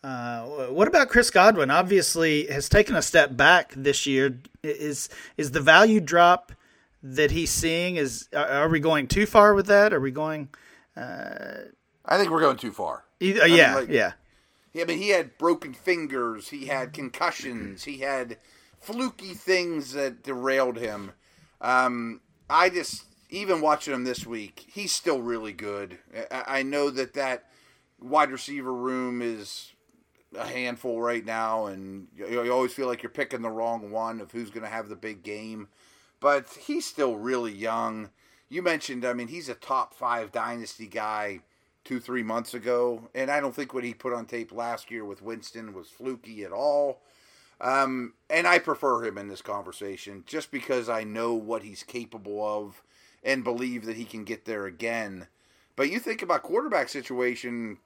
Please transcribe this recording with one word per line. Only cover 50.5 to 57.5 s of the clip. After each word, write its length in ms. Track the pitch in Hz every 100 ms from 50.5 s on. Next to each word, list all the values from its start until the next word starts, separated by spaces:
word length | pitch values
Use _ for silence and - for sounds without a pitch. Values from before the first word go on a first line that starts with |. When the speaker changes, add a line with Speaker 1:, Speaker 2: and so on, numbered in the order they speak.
Speaker 2:
because 380 | 139 - 127 117
I 140 | 113
know 300 | 107 107 117
what 300 | 117 107 113
he's 200 | 104 95
capable 600 | - 123 117 113 101 104 107
of 380 | 107 104 - _ _ _ _
and 200 | - 135
believe 420 | 120 120 127 123 113
that 120 | 113
he 80 | 113
can 180 | 113
get 220 | 104 113 -
there 200 | 110 98
again. 600 | 85 117 117 107 92 87 _ _ _ _ -
But 160 | 139
you 80 | 202
think 220 | 233 226
about 220 | 175 170
quarterback 460 | - 196 294 196 127
situation 880 | 147 123 123 123 120 123